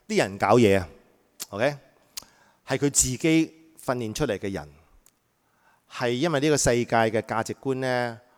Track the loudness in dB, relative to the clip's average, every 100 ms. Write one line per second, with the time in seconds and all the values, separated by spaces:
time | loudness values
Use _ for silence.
0 | -4 -2 -2 0 4 6 6 4 0 -14
1 | _ _ _ -18 -12 -2 -2 -4 _ _
2 | _ -20 -20 _ _ _ -6 -2 0 0
3 | 0 0 2 2 0 -6 _ -14 -6 -4
4 | -4 -4 -4 -2 -4 -8 -10 -20 _ _
5 | _ _ _ _ _ _ _ _ _ -6
6 | -4 -2 -2 0 0 2 2 0 2 2
7 | 2 0 -2 -4 -6 -6 -6 -4 -2 -2
8 | -4 -8 _